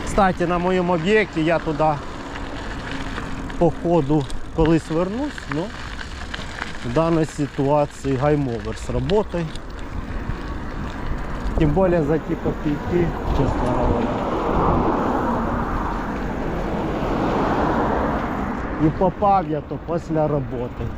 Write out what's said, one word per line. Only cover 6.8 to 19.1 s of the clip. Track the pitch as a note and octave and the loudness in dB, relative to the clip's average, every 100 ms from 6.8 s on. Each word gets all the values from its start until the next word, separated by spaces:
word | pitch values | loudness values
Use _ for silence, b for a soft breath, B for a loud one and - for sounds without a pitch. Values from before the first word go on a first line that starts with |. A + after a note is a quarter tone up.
| A#2+ | 0
в | |
даній | C3 E3 E3 | 2 4 2
ситуації | D#3 - C#3+ - C#3 D3 D3 - C#3 C3 | 2 -2 -4 0 2 4 2 -2 -2 2
гаймовер | D3 D3 C#3 A#2 G#2+ G#2+ - | 2 2 0 -2 -6 -6 -2
з | |
роботою. | B2 C3 G3+ F#3+ F3 D#3+ - - - - - - - - - - - - - - - - - - - - - | -2 2 2 2 -4 -4 -6 -10 -10 -8 -8 -6 -6 -4 -6 -6 -6 -6 -6 -6 -6 -4 -4 -4 -4 -2 2
Тим | D3+ | 4
більше | D3+ F#3+ F3 | 6 4 4
за | C#3+ D#3 | 2 0
ті | - D#3+ | 0 -2
копійки, | D#3+ - D3+ D3 - F3 E3+ - - | -2 -2 -2 -2 0 2 2 0 0
чесно | - C3+ C#3+ B2 B2 | 2 2 2 0 2
говоря. | A#3+ A#3+ A#3+ - - - - - - - - - - - A#3+ A#3 A#3 A#3+ A#3 - - - - - - - - - - - - - - - - - - - - - - - - - - - - - - - D#3 | 2 2 0 -2 -2 -2 0 2 2 2 2 2 0 0 0 0 0 -2 -2 -2 -2 -4 -4 -4 -4 -2 -2 -2 -2 -2 -2 -2 -2 0 0 0 0 2 2 2 2 0 0 -2 -2 -2 -4 -4 -4 2 2
І | - | 4
попав | F#3 | 2